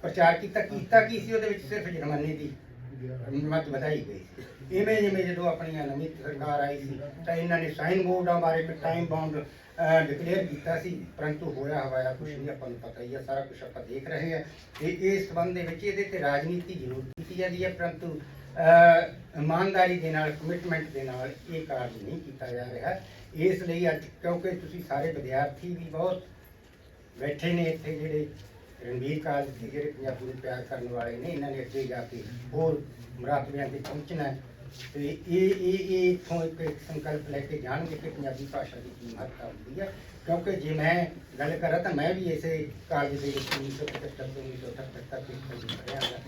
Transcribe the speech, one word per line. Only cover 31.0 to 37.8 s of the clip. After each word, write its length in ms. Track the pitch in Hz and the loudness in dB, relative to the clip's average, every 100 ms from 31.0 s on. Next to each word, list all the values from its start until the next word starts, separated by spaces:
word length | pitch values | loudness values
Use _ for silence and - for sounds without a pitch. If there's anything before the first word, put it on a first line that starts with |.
| 117 117 | -4 -4
ਨੇ, 120 | 151 | -6
ਇਹਨਾਂ 220 | 147 139 | -4 -4
ਨੇ 100 | 135 | -4
ਅੱਗੇ 260 | 120 135 120 | -6 -4 -4
ਜਾ 160 | 123 | -4
ਕੇ 200 | 120 120 107 120 123 | -6 -10 -10 -10 -6
ਹੋਰ 300 | 147 160 147 - - - - | 2 2 2 -4 -14 -16 -10
ਮੁਰਾਤਬਿਆਂ 480 | 123 143 139 139 135 | 0 0 0 -4 -4
ਤੇ 100 | 139 | -6
ਪਹੁੰਚਣਾ 440 | - 147 - 165 | -6 -8 -6 -4
ਹੈ। 180 | 143 135 - - - - - | -4 -4 -10 -16 -16 -14 -12
ਤੇ 240 | 147 143 - - | -6 -4 -4 2
ਇਹ, 220 | 170 190 185 | 6 6 6
ਇਹ, 180 | 180 190 | 4 2
ਇਹ 340 | 190 185 180 | 2 4 6
ਇੱਥੋਂ 320 | 180 - 170 | 4 0 -2
ਇੱਕ, 160 | 160 160 | -2 -2
ਇੱਕ 180 | 160 147 - | -4 -4 -6
ਸੰਕਲਪ 420 | 151 147 151 143 | -6 -2 -4 -4
ਲੈ 100 | 143 | -6
ਕੇ 180 | 135 151 | -4 -6
ਜਾਣਗੇ 380 | 123 156 | -4 -4